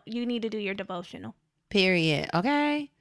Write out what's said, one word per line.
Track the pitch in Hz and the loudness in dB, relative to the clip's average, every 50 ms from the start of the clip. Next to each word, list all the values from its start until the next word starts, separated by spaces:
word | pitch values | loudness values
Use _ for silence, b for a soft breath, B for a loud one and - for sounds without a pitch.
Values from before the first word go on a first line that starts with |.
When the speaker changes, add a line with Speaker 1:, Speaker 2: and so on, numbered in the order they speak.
| - | -8
Speaker 1:
you | 202 226 240 240 | -8 -6 -4 -4
need | 240 240 226 220 | -4 -4 -2 -4
to | 220 | -4
do | 220 | -4
your | 214 202 190 196 | -4 -4 -4 -6
devotional." | 202 190 - 180 175 180 - - - - 113 - _ _ _ _ _ _ - | -6 -8 -8 -8 -10 -10 -12 -14 -14 -14 -14 -16 _ _ _ _ _ _ 0
Speaker 2:
Period. | - 202 185 185 180 170 160 160 147 - - - - | 4 4 6 6 6 4 4 4 2 2 0 0 0
Okay? | 170 190 277 294 294 294 294 294 302 285 - _ b | 0 2 2 2 2 2 0 0 -2 -4 -8 _ b